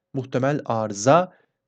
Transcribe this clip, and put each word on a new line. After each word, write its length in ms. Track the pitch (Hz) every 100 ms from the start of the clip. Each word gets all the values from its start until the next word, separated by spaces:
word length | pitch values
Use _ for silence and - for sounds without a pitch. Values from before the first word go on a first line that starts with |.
| _
muhtemel 460 | 135 127 127 135 151
arıza 680 | - 113 107 98 117 165 180 _ _ _